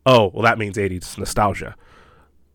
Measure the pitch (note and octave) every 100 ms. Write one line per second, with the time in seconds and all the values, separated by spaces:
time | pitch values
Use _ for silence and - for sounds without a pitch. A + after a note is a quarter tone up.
0 | - B2+ G2+ - A2+ A2+ G#2 G2 G2+ F2+
1 | - - F#2 - G#2 F#2 A#1+ - _ _
2 | _ _ _ _ _